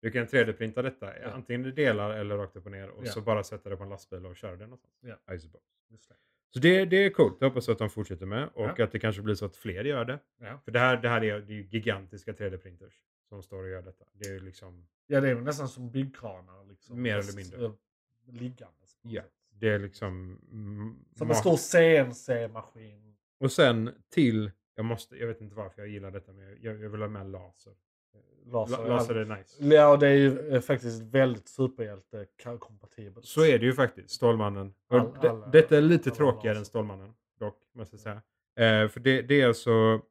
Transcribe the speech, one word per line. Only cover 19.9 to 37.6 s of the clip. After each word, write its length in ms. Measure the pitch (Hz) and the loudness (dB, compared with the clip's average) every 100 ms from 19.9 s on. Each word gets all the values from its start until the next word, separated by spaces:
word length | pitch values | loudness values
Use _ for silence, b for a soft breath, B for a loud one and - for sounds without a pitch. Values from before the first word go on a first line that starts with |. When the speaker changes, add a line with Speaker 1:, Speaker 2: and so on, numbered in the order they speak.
| - 104 92 92 95 _ | -10 -10 -10 -14 -18 _
Speaker 1:
mm, 440 | 113 101 104 107 131 _ - | -14 -12 -10 -12 -14 _ -10
Speaker 2:
Som 120 | - | 0
en 40 | - | 2
Speaker 1:
ma- 40 | |
Speaker 2:
stor 160 | 180 165 | 4 2
C 400 | - 180 165 160 | 4 4 6 4
N 160 | 127 | 2
C-maskin. 920 | 123 - 120 117 110 - 113 110 - _ _ _ _ | -6 -6 -6 -4 -12 -18 -20 -20 -20 _ _ _ _
Speaker 1:
Och 100 | 135 | -4
sen 400 | - 143 113 113 - _ | 4 4 4 -2 -8 _
till, 380 | - 135 110 104 - _ - | 2 2 2 -2 -10 _ -8
jag 100 | 113 | -6
måste, 300 | 117 - 131 | -6 -10 -10
jag 100 | 117 | -10
vet 140 | 113 | -10
inte 140 | 107 104 | -14 -14
varför 260 | 98 98 | -14 -14
jag 80 | 104 | -14
gillar 220 | 104 98 | -14 -14
detta, 200 | 95 92 | -16 _
men 120 | 98 98 | -20 -20
jag, 120 | 101 | -16
jag, 220 | 113 107 | -14 -12
jag 60 | 107 | -10
vill 120 | 107 | -8
ha 60 | 107 | -8
med 220 | 107 98 | -8 -12
laser. 440 | 95 90 _ _ 101 _ _ _ 107 _ _ 120 | -14 -16 _ _ _ _ _ _ _ _ _ -6
Speaker 2:
Laser 320 | 120 110 123 | -4 -2 -4
Speaker 1:
La-, 60 | 113 | 0
Speaker 2:
är 40 | |
Speaker 1:
laser 260 | 120 117 113 | 0 0 -4
Speaker 2:
all- 160 | 107 | -4
Speaker 1:
är 60 | 104 | -8
nice. 260 | - _ 143 151 | -14 _ 6 8
Speaker 2:
Ja, 160 | 147 | 10
och 80 | 143 | 8
det 80 | 143 | 8
är 60 | |
ju, 360 | 139 139 131 151 131 | 6 6 2 -2 -2
eh, 60 | |
faktiskt 400 | - 131 117 113 | -2 -4 -4 -10
väldigt 460 | 110 131 131 117 - | -2 2 2 0 -12
superhjälte-ka-, 1120 | - 131 131 110 101 _ 110 101 _ 120 120 | -4 -4 -4 -12 -12 _ -16 -16 _ -16 -14
kompatibelt. 680 | - 107 - - 104 95 - | -16 -20 -20 -20 -20 -20 -8
Speaker 1:
Så 200 | - 156 | 4 6
är 140 | 123 | 6
det 60 | 120 | 2
ju 80 | |
faktiskt. 360 | 135 123 - - | 2 0 -2 -16
Stålmannen. 640 | - 123 113 104 101 98 _ _ | 0 2 2 -2 -4 -12 _ _
Och 120 | 123 | 2
Speaker 2:
All-, 140 | 117 - | 2 0
Speaker 1:
de-, 80 | 135 | 0
Speaker 2:
alla, 180 | 113 107 | 0 6
Speaker 1:
detta 300 | 151 160 151 | 6 8 6
är 40 | |
lite 280 | 156 170 139 | 6 4 0
Speaker 2:
alla 60 | - | 0
Speaker 1:
tråkigare 300 | 143 113 113 | 0 0 -4
Speaker 2:
laser. 60 | 107 | -4
Speaker 1:
än 60 | 104 | -6
Stålmannen, 480 | 117 107 95 101 113 _ _ | -8 -8 -10 -18 _ _ _
dock, 180 | 104 - | -12 -12